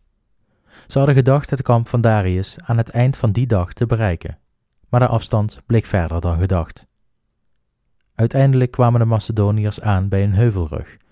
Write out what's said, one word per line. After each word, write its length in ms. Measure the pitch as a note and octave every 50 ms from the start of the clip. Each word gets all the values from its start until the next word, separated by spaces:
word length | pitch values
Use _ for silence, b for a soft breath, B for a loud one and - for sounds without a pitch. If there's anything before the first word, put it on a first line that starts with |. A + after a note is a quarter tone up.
| _ _ _ _ _ _ _ _ _ b b b b b b b b
Ze 120 | b - C#3
hadden 180 | C3+ D3 C#3
gedacht 340 | C3+ B2 C3 C3+ C#3+ - -
het 120 | C3+ B2+
kamp 260 | - - A#2+ A#2 A#2 -
van 120 | - A#2+
Darius 580 | A2+ A2+ A2 G#2+ F#2+ F#2 F2+ F2+ F#2+ - - -
aan 160 | - - A#2
het 140 | A2+ A2+ -
eind 260 | - A#2+ B2 C3 C3+
van 160 | - - A2
die 140 | F#2+ A#2 C3
dag 260 | B2 A2+ F#2 F2+ -
te 140 | - - B2
bereiken, 520 | A2+ A#2+ A2 A2+ G2 E2+ - - D#2 D#2 - _ _ _ _ _ _ _ _ _ -
maar 120 | - B2
de 60 | B2+
afstand 540 | - A#2+ A2 - - - G#2+ G#2 A2 - - _
bleek 200 | - A#2 A2+ -
verder 340 | - - F#2+ E2+ D#2+ E2 F2
dan 180 | E2+ F2 E2+ E2
gedacht. 480 | F#2 F#2 F#2+ F2 D#2+ - - - _ _ _ _ _ _ _ _ _ _ _ _ _ _ _ _ _ _ _ _ _ _ _ _ _ _ _
Uiteindelijk 560 | - A2+ A#2+ - C3+ C3+ C3+ C3+ B2+ B2+ B2
kwamen 300 | - - B2 A#2+ A#2+ A#2+
de 60 | A#2
Macedoniërs 720 | A2+ A2+ G#2+ - - A2+ G#2+ G2+ G2+ G#2+ G#2+ G#2 G#2 - -
aan 280 | - A2 G2 F#2 F#2+ G2
bij 140 | F#2+ G2 G2
een 100 | G2 F#2+
heuvelrug, 640 | G2+ A#2+ A#2+ G2+ F#2+ E2+ D2+ - - - - - _ b b